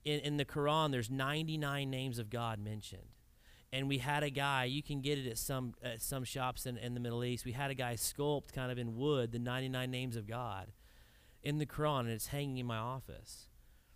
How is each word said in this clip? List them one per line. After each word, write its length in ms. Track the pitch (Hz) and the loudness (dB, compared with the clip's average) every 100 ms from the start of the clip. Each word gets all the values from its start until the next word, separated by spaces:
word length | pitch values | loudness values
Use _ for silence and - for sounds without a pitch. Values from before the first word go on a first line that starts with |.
| 147 | 0
in, 160 | 147 | 0
in 160 | 143 147 | 2 2
the 80 | 139 | 2
Quran, 460 | 156 143 156 156 | 2 4 6 6
there's 180 | 131 113 | 4 2
ninety-nine 800 | 135 135 151 160 156 143 139 135 | 0 2 2 0 0 0 0 0
names 300 | 131 131 120 | -2 -2 -2
of 100 | 107 | -2
God 300 | 117 117 110 | -2 -2 -2
mentioned. 500 | 104 107 - 92 87 - - - - - - | -4 -6 -8 -12 -14 -18 -20 -20 -20 -20 -6
And 160 | 131 139 | -2 2
we 80 | 139 | 2
had 260 | 131 147 | 2 2
a 60 | 147 | 2
guy, 360 | 135 139 135 127 | 2 2 2 2
you 160 | 139 | 0
can 200 | 151 143 | -2 -2
get 160 | 135 143 | 0 0
it 100 | 127 | 0
at 100 | 113 | -2
some, 360 | - 135 123 - | -2 0 -2 -4
at 180 | 127 113 | -6 -4
some 220 | - 139 | -4 -2
shops 420 | 123 139 127 - 127 | -2 -2 -2 -2 -4
in, 120 | 120 | -4
in 160 | 120 | -2
the 60 | 120 | -2
Middle 240 | 120 117 123 | 0 0 0
East, 180 | 123 | 0
we 80 | 127 | -2
had 200 | 120 139 | -2 -2
a 40 | 131 | 0
guy 200 | 123 117 | -2 0
sculpt 580 | - - 147 143 - | -2 2 2 2 -2
kind 180 | 135 127 | -4 -2
of 60 | 123 | 0
in 180 | 113 113 | -2 2
wood 380 | 143 143 113 | 4 4 4
the 60 | 120 | 0
ninety-nine 520 | 120 127 131 127 127 | 0 0 0 0 0
names 240 | 127 127 117 | 0 -2 -2
of 100 | 104 | -4
God 460 | 117 120 95 95 - - - - - - - | -4 -4 -4 -8 -14 -20 -20 -20 -20 -20 -6
in 140 | - 151 | 0 2
the 80 | 147 | 0
Quran, 360 | 143 151 139 | 2 4 4
and 80 | 117 | 2
it's 180 | 110 - | 0 -2
hanging 300 | 143 143 127 | -2 0 0
in 80 | 120 | 0
my 120 | 113 | 0
office. 720 | 117 135 - - - - - - - - - | -2 -4 -8 -12 -14 -16 -18 -20 -20 -20 -20